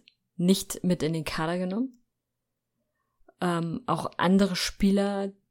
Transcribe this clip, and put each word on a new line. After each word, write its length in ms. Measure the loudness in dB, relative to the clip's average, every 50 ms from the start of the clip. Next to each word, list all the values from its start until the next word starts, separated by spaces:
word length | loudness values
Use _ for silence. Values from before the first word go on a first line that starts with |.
| _ _ _ _ _ _ _
nicht 480 | 0 4 4 4 2 2 -6 -8 -4 0
mit 200 | 0 0 0 0
in 100 | -2 -2
den 120 | -2 -4
Kader 320 | -6 -4 -4 -2 -2 -2 -2
genommen. 460 | -2 -4 -4 -4 -4 -6 -8 _ _ _ _ _ _ _ _ _ _ _ _ _ _ _ _ _ _ _ _ _ _ _ _ _ _ _ -12 -6
Ähm, 400 | -4 -2 -2 -2 -2 -4 -6 -6 -6 -4
auch 240 | -4 -4 -4 -6 -4 -2
andere 380 | 2 4 4 4 4 2 0
Spieler, 800 | -2 -4 -6 -4 0 2 2 4 2 2 0 -2 -4 -4 -6 -8 _ _ _